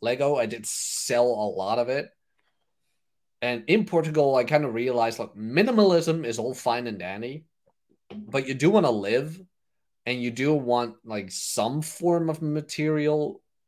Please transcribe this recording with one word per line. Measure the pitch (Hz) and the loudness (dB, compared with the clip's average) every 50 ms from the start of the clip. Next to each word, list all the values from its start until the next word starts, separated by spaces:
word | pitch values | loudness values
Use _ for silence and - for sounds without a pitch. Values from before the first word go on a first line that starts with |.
| - | -2
Lego. | 113 123 127 143 143 147 | -2 0 0 0 0 2
I | 131 117 | 0 0
did | 110 113 113 107 - | -2 -4 -8 -8 -8
sell | - - - - - - - - 131 120 123 | -8 -6 -6 -6 -6 -6 -4 0 2 2 4
a | 123 120 107 107 107 90 90 | 4 2 0 -2 -2 -2 -2
lot | 95 98 110 120 | -2 -2 0 0
of | 120 120 | 0 0
it. | 131 143 147 - _ _ _ _ _ _ _ _ _ _ _ _ _ _ _ _ _ _ _ _ _ _ _ _ _ _ | -2 -4 -4 -8 _ _ _ _ _ _ _ _ _ _ _ _ _ _ _ _ _ _ _ _ _ _ _ _ _ _
And | - 123 123 117 107 | -4 -4 -4 -2 0
in | - 175 220 202 | 2 2 2 2
Portugal, | - - 170 156 156 151 156 143 139 135 | 2 0 0 0 2 2 2 4 4 4
I | 131 123 | 2 2
kind | 117 147 151 151 | 2 2 0 0
of | 135 110 | 0 -2
realized, | 113 123 127 123 120 113 113 110 - | -2 -2 0 0 2 0 0 0 -4
like, | 113 104 - | -8 -10 -10
minimalism | 101 107 113 123 156 208 262 247 214 208 196 180 170 160 165 160 165 151 117 | -10 -8 -2 2 2 4 4 6 6 6 6 6 4 4 2 0 0 -2 -4
is | 113 110 | -4 -4
all | 110 123 131 | -4 -4 -6
fine | - - 127 117 123 123 | -4 -2 -2 0 0 -2
and | 120 107 95 | -4 -6 -8
dandy, | 87 90 95 104 113 123 139 156 156 _ _ _ _ _ _ _ _ _ _ _ _ - - | -8 -8 -8 -8 -8 -10 -10 -12 -14 _ _ _ _ _ _ _ _ _ _ _ _ -18 -16
but | - - - - 139 135 131 | -16 -10 -6 -4 -4 -2 -2
you | 135 | -2
do | 131 135 165 | 2 4 4
wanna | 208 214 175 139 | 6 6 6 4
live, | 117 107 98 98 113 127 143 156 165 180 190 - _ _ _ _ _ _ _ _ _ _ - | 2 0 0 0 0 0 0 -2 -8 -14 -18 -20 _ _ _ _ _ _ _ _ _ _ -8
and | 120 127 123 | -6 -4 -4
you | 120 120 | -2 -4
do | 117 120 135 143 156 | -2 0 0 2 2
want, | 147 127 123 120 120 120 113 107 - - | 2 2 2 2 2 0 -2 -6 -12 -12
like, | 113 110 104 95 92 | -8 -8 -8 -8 -8
some | - - - - - - 107 113 131 151 | -10 -10 -8 -6 -2 -2 -2 0 0 -2
form | 156 156 - - 151 175 170 170 165 160 | -4 -6 -6 -2 0 2 2 2 2 -2
of | 156 156 160 | -2 -4 -4
material | 151 147 156 151 - - - 151 156 156 151 147 151 151 151 151 147 - - _ _ _ _ _ | -4 -4 -4 -6 -6 -6 -4 -2 0 0 0 2 2 2 0 0 -2 -6 -10 _ _ _ _ _